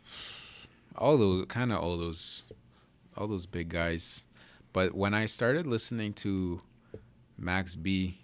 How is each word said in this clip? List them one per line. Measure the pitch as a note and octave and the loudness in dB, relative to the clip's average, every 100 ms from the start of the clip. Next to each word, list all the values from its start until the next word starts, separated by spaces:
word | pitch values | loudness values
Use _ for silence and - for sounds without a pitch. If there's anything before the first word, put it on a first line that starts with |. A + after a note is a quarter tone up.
| - - - - - - - _ _ - | -20 -16 -14 -16 -18 -20 -20 _ _ 0
All | B2+ D3+ | 6 6
those, | G2+ F#2 - | 6 4 0
kinda | A#2+ B2 F#2+ | -2 0 0
all | E2 F2 | 0 -2
those, | E2+ E2 - - - - - _ _ _ _ - | -4 -4 -8 -8 -12 -20 -20 _ _ _ _ -8
all | G#2 | -4
those | G2 F2 | -4 -4
big | F2 E2+ | -6 -2
guys. | E2+ E2+ E2 - - - - - - _ | 0 0 0 -4 -8 -12 -20 -20 -20 _
But | F#2 F#2 F#2+ | 2 2 2
when | G2 | 2
I | G#2 A2 | 2 0
started | - A#2 D3+ D#3+ | 2 2 2 0
listening | A2+ - A#2 G#2+ G#2 | -2 -2 -4 -4 -4
to | G#2 F#2+ F2+ E2+ - _ _ - - - _ - | -2 0 0 -4 -10 _ _ -18 -18 -20 _ -8
Max | F2+ F#2+ F2 F2 | -2 -2 -2 -4
B, | F2 F#2+ F#2 - | 0 2 0 -4